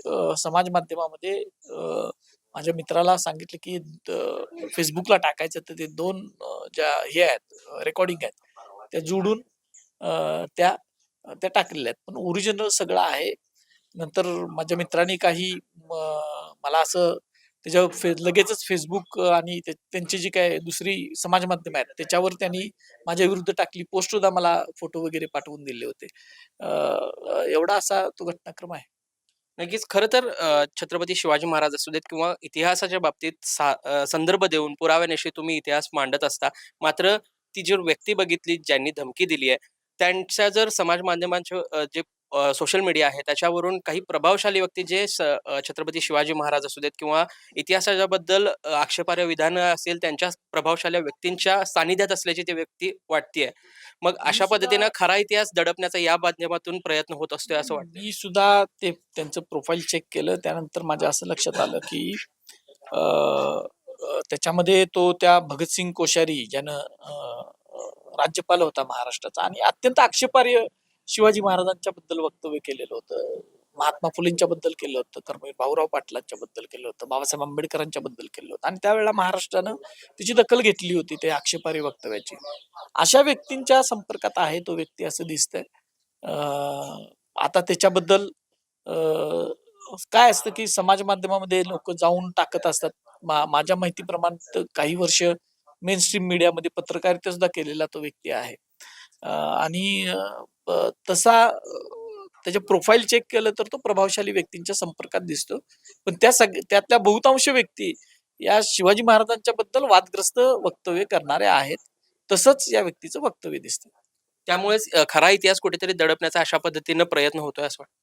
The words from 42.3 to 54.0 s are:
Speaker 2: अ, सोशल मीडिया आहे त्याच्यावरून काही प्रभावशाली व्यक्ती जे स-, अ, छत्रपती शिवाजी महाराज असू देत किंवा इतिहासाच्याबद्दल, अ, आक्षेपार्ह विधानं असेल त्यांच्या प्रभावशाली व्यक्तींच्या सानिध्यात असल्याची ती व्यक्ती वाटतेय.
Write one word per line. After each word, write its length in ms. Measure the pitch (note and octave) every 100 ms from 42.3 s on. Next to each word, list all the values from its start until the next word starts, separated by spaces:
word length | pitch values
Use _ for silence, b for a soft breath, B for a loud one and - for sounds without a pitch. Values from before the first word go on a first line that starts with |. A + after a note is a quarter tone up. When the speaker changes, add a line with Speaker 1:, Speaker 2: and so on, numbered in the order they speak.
Speaker 2:
अ, 220 | C#3+ C#3
सोशल 260 | C3+ D3+ F#3+
मीडिया 260 | F#3+ D#3 D3
आहे 140 | C#3
त्याच्यावरून 580 | D3 C#3+ F3 F3 F3 F#3
काही 220 | E3 E3
प्रभावशाली 600 | F#3 D#3 D#3+ G3 G#3 F#3+
व्यक्ती 220 | F3+ -
जे 240 | E3+ F#3 G3+
स-, 160 | - D3+ C#3 -
अ, 140 | C#3
छत्रपती 360 | C#3 D3+ D#3 D#3+
शिवाजी 320 | D3+ D3 D3+
महाराज 340 | D#3 D3 D3 C#3
असू 140 | D3
देत 100 | C#3+ -
किंवा 260 | D3+ D#3 E3+ B B D3
इतिहासाच्याबद्दल, 920 | D3 F#3 F#3+ F#3+ F#3+ F#3+ E3 F#3+ G3+ -
अ, 40 | D3+
आक्षेपार्ह 560 | D3 D3+ - E3+ F3
विधानं 360 | E3+ D#3 D#3+ F3+
असेल 380 | F3 E3 E3+ F3
त्यांच्या 260 | E3+ D3 F3+ F3 _
प्रभावशाली 460 | D#3+ D#3+ E3 E3+ F3
व्यक्तींच्या 640 | D#3+ - F3+ F3+ F#3+ G3
सानिध्यात 480 | F#3+ E3+ E3 F#3+ G3
असल्याची 300 | F#3 F3+ E3
ती 100 | F3
व्यक्ती 440 | E3 D#3+ _ F#3 - -
वाटतेय. 420 | D#3 - D#3 B2+ - B B B -